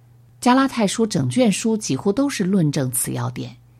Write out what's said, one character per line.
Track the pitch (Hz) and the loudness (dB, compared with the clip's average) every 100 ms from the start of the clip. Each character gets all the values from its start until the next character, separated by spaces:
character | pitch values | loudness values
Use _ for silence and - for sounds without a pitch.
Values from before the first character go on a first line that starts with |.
| _ _ _ _ | _ _ _ _
加 | 247 | 4
拉 | 262 269 | 4 2
太 | - 202 | 0 0
书 | - | 0
整 | 220 175 131 | -2 0 0
卷 | 127 247 | 2 2
书 | 185 220 220 | 2 0 -2
几 | - 131 | -2 -2
乎 | 196 | 0
都 | 208 277 | 0 -2
是 | - | -2
论 | 180 196 151 | 0 2 2
证 | 147 127 | 0 -2
此 | - - | -4 -6
要 | 127 120 | -6 -6
点。 | 127 120 - _ | -8 -12 -14 _